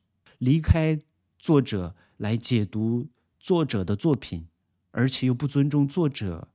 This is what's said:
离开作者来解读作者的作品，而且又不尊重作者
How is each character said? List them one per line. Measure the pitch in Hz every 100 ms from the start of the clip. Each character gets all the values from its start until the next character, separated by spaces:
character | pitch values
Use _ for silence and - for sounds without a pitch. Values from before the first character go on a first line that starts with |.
| _ _ _ -
离 | 127 160
开 | 156 165 160 156 - _ _ _
作 | - 147
者 | 135 104 87 - _ -
来 | 107 113
解 | - 120 101
读 | 107 110 120 - _ _ _
作 | - 175
者 | 143 107 92
的 | 101
作 | 170 139
品， | - 85 80 _ _ _ _
而 | - 131
且 | - 127
又 | 123
不 | 143
尊 | 143 143
重 | 147 139
作 | 180 156
者 | - 98 82 -